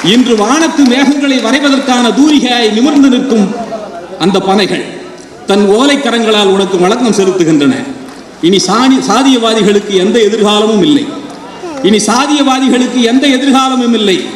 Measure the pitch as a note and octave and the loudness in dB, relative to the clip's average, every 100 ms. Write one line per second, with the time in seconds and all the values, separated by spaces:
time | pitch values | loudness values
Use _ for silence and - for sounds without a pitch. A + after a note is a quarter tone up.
0 | E3+ A#3+ A#3 A3 G#3 D4 D#4+ - C4 B3+ | 2 2 2 2 0 0 0 2 2 2
1 | C4 C#4+ C#4 B3+ A3 C#4 C#4+ C4 B3+ B3 | 0 0 0 -2 0 0 0 0 0 0
2 | A#3 G3+ D4+ D4 B3 A#3+ A3 G#3 C4+ D4 | 0 2 2 2 0 0 0 2 2 4
3 | C4+ B3 - A3+ F#3+ - - A3 - - | 4 2 0 0 0 -4 -10 -10 -12 -16
4 | - F#3 E3 F#3+ F#3+ G3+ F#3+ E3 - - | -16 -4 -2 -2 0 0 0 -4 -8 -14
5 | - - - - - G3+ G3+ G#3+ C#4+ C#4 | -16 -20 -20 -16 -2 0 2 2 2 0
6 | A#3+ A#3 A3 G#3 G3 F#3+ F#3+ F3+ F3+ A#3+ | -2 -2 0 0 2 0 0 0 0 0
7 | B3 G3 F#3+ F#3 E3 D#3 C#3 B2 A#2+ - | 0 2 0 0 0 2 2 -2 -6 -12
8 | - - - - E3 G3 F#3 G#3+ C4 C4 | -16 -20 -20 -4 0 0 0 0 2 2
9 | - G#3+ C4+ B3+ A3+ A3 G3+ G3+ G3+ F#3+ | 0 2 2 2 2 0 2 0 0 -2
10 | F#3+ A#3 G#3 A3 G3+ G#3 A3 G#3+ D#3+ C#3 | 0 2 2 2 0 2 0 2 2 0
11 | - - - - - - F4+ C#4+ A#3 G#3+ | -2 -10 -14 -16 -16 -14 -12 -4 0 0
12 | A3 A#3+ D4 D4 C4 C4 C4 A#3+ B3 B3+ | 0 -2 0 0 0 0 0 0 0 0
13 | A3+ B3+ C#4+ B3+ C#4 C4 C4 B3+ A#3+ A3 | 2 2 2 0 2 2 0 0 0 0
14 | G3+ F3 - | 0 -2 -4